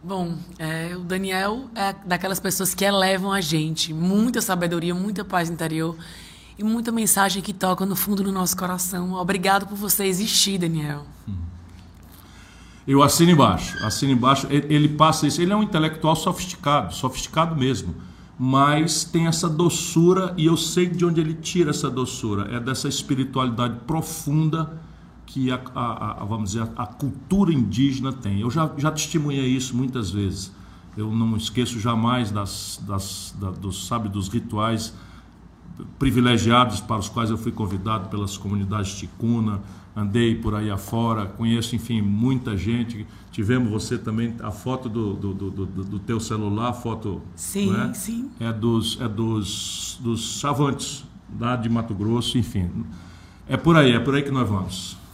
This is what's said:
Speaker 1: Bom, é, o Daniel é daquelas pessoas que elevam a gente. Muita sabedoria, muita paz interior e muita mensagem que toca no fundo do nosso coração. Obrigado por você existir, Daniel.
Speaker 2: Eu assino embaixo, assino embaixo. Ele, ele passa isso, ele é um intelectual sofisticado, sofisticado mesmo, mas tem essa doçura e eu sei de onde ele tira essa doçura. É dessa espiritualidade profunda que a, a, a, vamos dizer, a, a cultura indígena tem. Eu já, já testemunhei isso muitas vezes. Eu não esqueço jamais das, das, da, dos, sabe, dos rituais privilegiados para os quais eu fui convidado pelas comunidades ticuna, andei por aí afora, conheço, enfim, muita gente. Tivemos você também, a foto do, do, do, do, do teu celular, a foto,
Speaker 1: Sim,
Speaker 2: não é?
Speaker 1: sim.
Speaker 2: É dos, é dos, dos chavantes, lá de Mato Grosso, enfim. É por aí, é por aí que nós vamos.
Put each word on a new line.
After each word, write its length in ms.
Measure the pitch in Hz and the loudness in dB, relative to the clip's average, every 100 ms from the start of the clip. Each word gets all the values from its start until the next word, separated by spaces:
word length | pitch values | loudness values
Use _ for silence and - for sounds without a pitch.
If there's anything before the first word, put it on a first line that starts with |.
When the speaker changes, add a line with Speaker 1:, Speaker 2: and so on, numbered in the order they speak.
Speaker 1:
Bom, 320 | 165 190 175 165 - - | -6 -4 -4 -6 -10 -10
é, 380 | 156 160 165 180 | -6 -4 -6 -6
o 60 | |
Daniel 680 | 175 185 190 185 196 226 269 - | -4 -4 -2 -2 -2 -4 -8 -4
é 180 | 196 | -2
daquelas 460 | 196 190 175 190 190 | -2 0 0 0 -2
pessoas 340 | 190 - 185 | -2 0 -2
que 100 | - | 2
elevam 480 | 196 202 190 190 196 | 4 4 4 2 2
a 80 | 196 | 0
gente. 540 | 160 160 156 160 175 | 2 0 0 -2 -4
Muita 480 | 160 180 196 233 240 | 0 2 4 4 2
sabedoria, 540 | 208 180 175 170 170 175 | 0 2 2 0 0 -2
muita 280 | 196 202 | -2 -4
paz 240 | 202 185 165 | -2 0 0
interior 480 | 165 165 160 160 165 - - - - - - | -2 -2 -2 -2 -4 -14 -18 -20 -20 -20 -4
e 60 | |
muita 280 | 214 226 233 | -2 0 0
mensagem 520 | 226 214 - 196 190 | 0 2 4 4 2
que 100 | 175 | -4
toca 320 | 202 185 185 190 | -2 0 2 0
no 100 | 185 | -2
fundo 280 | - 202 | 0 0
do 80 | 196 | 0
nosso 260 | 190 180 185 | 0 0 0
coração. 560 | 185 180 180 180 180 | -2 -4 -4 -4 -4
Obrigado 540 | 185 180 202 190 196 202 | -2 0 0 4 2 2
por 100 | 202 | -6
você 280 | 208 185 196 | -2 0 2
existir, 520 | 185 214 - 196 196 | 2 2 2 2 2
Daniel. 460 | 170 160 151 147 147 - - 92 85 - - - - - - - - - - - - - - | 0 0 -2 -6 -10 -16 -10 -8 -8 -12 -20 -20 -20 -20 -20 -20 -20 -20 -20 -20 -20 -16 4
Speaker 2:
Eu 160 | 139 | 6
assino 260 | 143 - 170 | 8 8 8
embaixo, 480 | 170 120 87 - - 107 | 10 8 6 -2 -4 -4
assino 260 | - 139 | 0 2
embaixo. 360 | 127 123 135 - | 4 6 4 4
Ele, 240 | 143 147 | 0 4
ele 160 | 151 147 | 4 4
passa 380 | 151 156 156 147 | 6 4 6 2
isso, 120 | 147 | 2
ele 140 | 175 | 2
é 20 | 208 | 2
um 60 | |
intelectual 540 | 208 175 156 156 156 160 | 2 2 0 0 0 2
sofisticado, 800 | 190 175 - - - 143 90 - | 0 -2 -6 -4 2 2 0 -4
sofisticado 600 | 131 - - 156 170 160 | -4 -4 -6 0 0 2
mesmo, 380 | 127 113 87 78 - - - - | 2 0 -4 -10 -12 -18 -20 -4
mas 640 | 127 135 143 151 160 - | 2 6 6 4 2 0
tem 240 | - 170 165 | 0 0 2
essa 200 | 160 175 | 2 0
doçura 840 | 156 175 - - - 170 180 110 - | 2 2 2 0 4 6 6 2 2
e 120 | 156 | 2
eu 100 | 165 | 4
sei 300 | - - 180 | 2 2 2
de 180 | 175 175 | 2 2
onde 160 | 170 | 2
ele 140 | 156 160 | 0 -4
tira 340 | - 180 160 | -4 0 2
essa 220 | 143 143 | 2 -2
doçura. 600 | 123 127 - 113 101 107 120 | -2 -4 -4 -4 -2 -2 -4
É 40 | |
dessa 280 | 120 131 143 | -4 -4 -2
espiritualidade 960 | 135 - 131 131 131 127 113 123 117 - | -4 -2 -2 -2 0 -2 0 -2 -4 -4
profunda 960 | 156 156 - - 151 156 160 156 - - - - - - | -4 -4 -6 0 2 2 0 -4 -8 -16 -20 -20 -20 -10
que 220 | - 127 | -2 -2
a, 120 | 127 123 | -2 -6
a, 500 | - 120 110 110 - | -6 -4 -4 -6 -6
a, 20 | 101 | -6
vamos 260 | 110 104 | -4 -2
dizer, 160 | 110 113 - | -2 -4 -6
a, 80 | |
a 40 | 120 | -10
cultura 680 | - 143 - - 196 190 | -6 -6 -6 0 4 4
indígena 580 | 151 107 95 139 120 131 | 4 2 4 2 2 -4
tem. 300 | 127 104 98 | -4 -2 -2
Eu 100 | 117 | 0
já, 180 | 139 156 147 | 0 0 0
já 160 | 147 | -2
testemunhei 560 | 151 - 165 147 139 131 | -2 -2 0 0 0 2
isso 300 | 131 127 120 | 0 0 -2
muitas 340 | 131 127 98 | -2 -2 -2
vezes. 400 | 101 101 85 - - - - - - | 0 0 -2 -8 -14 -20 -20 -16 -8
Eu 120 | 110 | -2
não 280 | 113 113 110 | 0 2 0
esqueço 420 | - - 120 117 | -2 -2 -2 0
jamais 520 | 110 117 117 123 110 | 0 2 2 0 0
das, 500 | 101 98 - - - 98 | -2 -4 -8 -10 -10 -6
das, 480 | 98 95 - - - | -4 -4 -10 -10 -6
da, 100 | 98 | -6
dos, 380 | 90 95 90 - | -4 -6 -6 -4
sabe, 220 | 117 107 | -4 -2
dos 180 | 101 95 | -2 -2
rituais 680 | 120 - 107 110 110 - - - - - - - - - - - - | -4 -2 -2 0 0 -4 -10 -20 -20 -20 -20 -20 -20 -20 -16 -16 0
privilegiados 840 | 135 120 123 120 101 120 123 101 | 2 4 4 4 6 6 4 0
para 180 | - 110 | -2 -4
os 80 | 95 | -2
quais 220 | - 113 | -2 -2
eu 80 | 113 | -2
fui 140 | 117 | -4
convidado 580 | 107 107 95 101 110 92 | -4 -4 -2 -2 -2 -2
pelas 280 | - 101 - | -4 -4 -6
comunidades 560 | 101 101 95 107 98 | -4 -2 -2 -2 -2
ticuna, 680 | - 87 - 117 117 107 101 101 - - - | -6 -12 -4 0 2 2 -2 -6 -16 -14 -4
andei 400 | 104 110 117 113 | 0 2 2 2
por 180 | 113 | 0
aí 160 | 107 107 | -2 -2
afora, 580 | 98 - 113 117 110 98 | -4 -4 -2 0 0 -4
conheço, 500 | 101 113 117 107 113 | -2 0 0 0 -4
enfim, 240 | 113 113 | -2 0
muita 560 | 101 101 123 131 127 101 | 0 2 2 0 -2 -2
gente. 500 | 92 120 113 104 104 - - | 0 0 -2 -6 -12 -16 -14
Tivemos 400 | - 101 127 120 | -4 0 2 2
você 260 | 107 - 123 | -2 -4 -6
também, 380 | - 110 117 113 | -4 -2 -2 -4
a 80 | 107 | -8
foto 380 | 98 - 127 123 | -8 -6 -6 -4
do, 240 | 110 107 | -4 -4
do, 200 | 95 98 | -2 -4
do, 160 | 95 98 | -4 -6
do, 160 | 92 92 | -6 -6
do 340 | 98 98 104 | -6 -8 -8
teu 200 | 98 117 | -4 -4
celular, 520 | 110 110 104 104 120 | -2 -4 -2 -2 -2
a 20 | |
foto, 480 | 120 117 113 107 87 - - | -4 -6 -6 -6 -8 -10 -12
Speaker 1:
Sim, 340 | - 196 202 | -8 0 0
Speaker 2:
não 120 | 113 | 2
é? 100 | 127 | -2
Speaker 1:
sim. 360 | - 196 233 269 - | -4 -6 -6 -8 -6
Speaker 2:
É 140 | 117 | -6
dos, 480 | 110 117 113 107 - | 0 2 2 0 -4
é 80 | 123 | -4
dos, 880 | 104 113 110 95 - - - - - | -2 -2 0 -2 -6 -8 -8 -10 -6
dos 380 | 117 113 - - | -4 -4 -4 -4
chavantes, 640 | 139 139 143 117 - - - - - 104 | -2 2 2 0 -6 -10 -14 -20 -14 -6
lá 160 | 117 123 | -2 -2
de 140 | 113 | 0
Mato 260 | 117 113 98 | 0 -2 -2
Grosso, 420 | 104 117 110 127 | 0 0 0 0
enfim. 320 | 113 104 87 113 117 - - - - - - | 0 0 -2 -2 -8 -12 -16 -20 -20 -20 -4
É 80 | 131 | 0
por 220 | 170 165 | 6 8
aí, 160 | 135 | 8
é 60 | 117 | 6
por 140 | 117 | 2
aí 100 | 139 | 0
que 80 | 143 | 0
nós 180 | 135 113 | 0 0
vamos. 500 | 101 90 - - - - | 0 -2 -8 -10 -14 -18